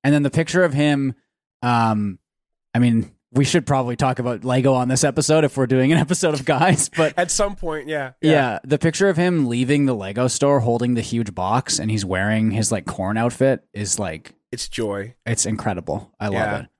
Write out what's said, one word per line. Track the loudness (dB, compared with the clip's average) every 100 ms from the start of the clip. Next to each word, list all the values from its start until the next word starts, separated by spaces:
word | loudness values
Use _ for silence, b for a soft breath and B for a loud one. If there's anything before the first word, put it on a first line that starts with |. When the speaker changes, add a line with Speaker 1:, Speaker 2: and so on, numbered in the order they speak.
Speaker 1:
And | 4
then | 2
the | 2
picture | 0 0 2
of | 2
him, | 2 2 2 -2 -6 _ _ _ _
um, | 0 2 2 2 -2 -6 _ _ _ _ _
I | 2
mean, | 4 2 0 _ _
we | 0
should | 2 0 2
probably | 0 0 -2
talk | -2 0
about | -4 -4
Lego | -2 2 4
on | 2 2
this | 0
episode | 0 0 2 2
if | 2 0
we're | 2
doing | 2 4
an | 2
episode | 0 0 0
of | -2
guys, | 0 2 2 2 0
but | 0 0 0
Speaker 2:
At | -2
some | 0 -2 -4
point, | -8 -6 -6
yeah, | -6 -6 _
Speaker 1:
yeah. | 2
Speaker 2:
yeah. | 4 2 -4
Speaker 1:
The | -4 0
picture | 0 2 2
of | 2
him | 2 2 0
leaving | 0 0 2 2
the |
Lego | 0 -4 -2 -2
store | 2 2 4
holding | 2 0 0
the | -2
huge | -2 -4 -4
box | -4 0 0 0 -4
and | -2
he's | -2
wearing | -2 -2 0 0 0
his, | 0 -2
like, | -4 -6
Korn | -6 -4 -2
outfit | -2 0 0 0 _
is, | -10 -6 -4
like, | -6 -10 -16 _ _
Speaker 2:
It's | -12 -10
joy. | -6 -6 -6 -10 _ -6
Speaker 1:
it's | -4
incredible. | -2 -4 -4 -6 -6 -8 -8 _
I | -4
love |
Speaker 2:
Yeah. | -2 -2 -4
Speaker 1:
it. | -10